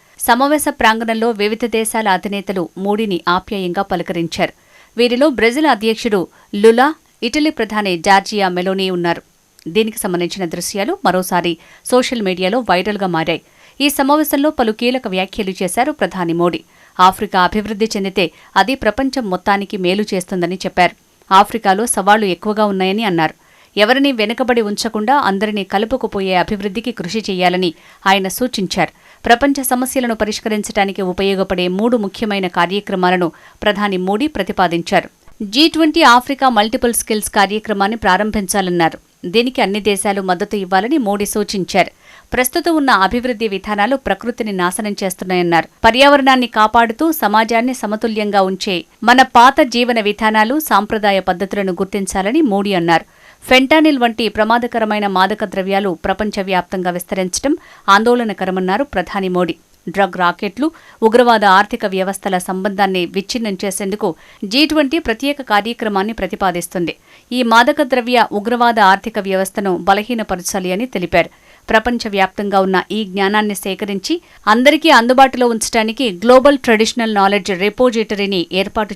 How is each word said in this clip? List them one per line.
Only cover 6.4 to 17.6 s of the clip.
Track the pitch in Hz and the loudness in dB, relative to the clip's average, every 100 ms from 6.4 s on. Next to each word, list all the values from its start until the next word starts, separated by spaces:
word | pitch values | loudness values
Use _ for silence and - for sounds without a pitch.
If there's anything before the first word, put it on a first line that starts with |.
| _ 202 | _ 2
లులా, | 220 233 277 311 _ _ | 4 6 4 0 _ _
ఇటలీ | 233 302 302 | -4 0 0
ప్రధాని | 302 214 214 202 175 | -2 -4 -4 -2 0
జార్జియా | 202 196 190 208 190 | 4 4 2 -2 -2
మెలోనీ | 180 185 190 190 | -2 -2 -2 -2
ఉన్నారు. | 180 170 165 - _ _ _ 165 | -2 -2 -4 -8 _ _ _ -4
దీనికి | 175 220 208 | 0 0 -2
సంబంధించిన | 202 175 175 196 175 | -4 -2 -4 -4 -8
దృశ్యాలు | 180 - 202 220 381 196 | -6 -8 -6 -4 -2 0
మరోసారి | 185 185 180 170 165 - - - | 0 0 -2 -2 -4 -10 -20 -2
సోషల్ | 247 247 240 | 0 0 -2
మీడియాలో | 196 180 185 247 | -4 -2 -2 -2
వైరల్గా | 233 180 190 208 190 | 0 0 0 -2 -2
మారాయి. | 165 160 165 - _ - - | -2 -2 -4 -8 _ -18 -2
ఈ | 277 | 0
సమావేశంలో | 285 269 302 302 285 302 | 2 2 2 2 0 0
పలు | 302 226 | 0 -2
కీలక | 214 240 254 233 | 0 -2 -2 -4
వ్యాఖ్యలు | 185 190 - 190 185 | -4 -4 -4 -6 -4
చేశారు | 185 - 269 | -4 -2 -2
ప్రధాని | 302 190 185 170 | -2 -4 -2 -2
మోడీ. | 170 175 160 - _ _ - | 0 0 -2 -8 _ _ 2
ఆఫ్రికా | 185 190 - 196 | 2 2 -2 0
అభివృద్ధి | 180 214 | 0 0